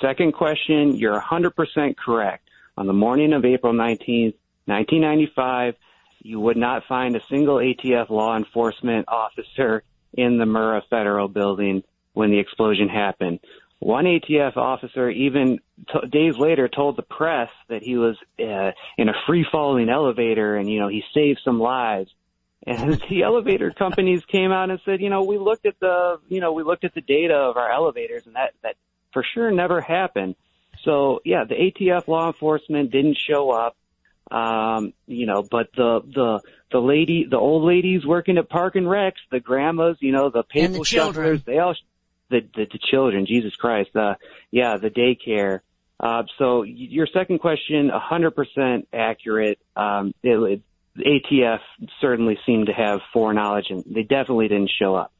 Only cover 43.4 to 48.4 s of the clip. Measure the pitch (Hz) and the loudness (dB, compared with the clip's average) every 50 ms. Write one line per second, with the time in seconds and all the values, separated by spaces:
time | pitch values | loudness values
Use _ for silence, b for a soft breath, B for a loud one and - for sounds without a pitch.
43.4 | 110 104 - - - 120 117 104 98 - - 113 107 101 98 - B B B B | 0 -2 -8 -4 -2 -2 0 0 -2 -2 -2 0 0 0 -2 -4 B B B B
44.4 | B B - 123 123 120 107 98 104 107 104 123 120 127 123 - - 120 110 104 | B B 0 0 2 2 0 -2 -4 -4 -2 0 2 2 0 0 -4 -4 -2 -2
45.4 | 101 98 95 95 _ _ _ _ _ _ _ - 117 117 113 117 117 - - - | 0 -2 -2 -4 _ _ _ _ _ _ _ -6 -4 -2 -2 -2 -4 -6 -4 -2
46.4 | 139 127 123 120 104 107 120 120 127 120 123 151 160 - - 185 185 - 185 156 | 0 2 2 0 0 -4 -8 -14 -14 -6 -2 -2 -2 0 0 -2 -2 0 -2 -2
47.4 | - 175 156 143 - - 151 151 143 135 - 101 - - 165 170 165 160 - 151 | 0 0 -2 -2 -4 -2 0 2 2 2 0 -2 -4 -4 -2 0 0 0 0 -2